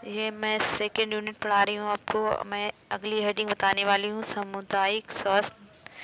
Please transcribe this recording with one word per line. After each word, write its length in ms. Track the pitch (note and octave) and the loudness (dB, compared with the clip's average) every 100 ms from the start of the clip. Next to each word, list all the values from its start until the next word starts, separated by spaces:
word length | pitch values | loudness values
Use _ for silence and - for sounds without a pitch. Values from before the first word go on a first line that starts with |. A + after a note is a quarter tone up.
| - | -8
ये 260 | G#3 A3 | -4 -4
मैं 280 | G#3+ G#3+ G#3+ | -2 -2 2
second 540 | G#3+ - G#3+ - A3 | 4 4 2 0 -2
unit 240 | G#3+ G#3 G#3+ | -2 -6 -6
पढ़ा 260 | G#3+ G3+ | 2 4
रही 120 | G3+ G#3 | 4 2
हूँ 140 | G#3 | -2
आपको। 540 | G#3 - G#3+ G#3+ - | -4 -2 -2 0 -2
मैं 280 | G3+ G3+ G#3 - - | -4 -4 -6 -8 -8
अगली 300 | G3+ G3+ G#3+ | -6 -4 -2
heading 280 | G#3 G3+ G#3 | 0 -2 -2
बताने 360 | G3+ G3 G3 G3+ | 0 2 2 2
वाली 220 | G3 G#3 | 2 2
हूँ, 160 | G#3+ | -4
सामुदायिक 880 | G#3+ - G3 G3 G3 G3+ G3 G#3+ - | -2 -2 -4 -10 -4 0 2 0 -2
स्वास्थ्य 460 | - G3+ G3 G#3+ - - - - - | 0 4 4 2 -4 -20 -20 -20 -18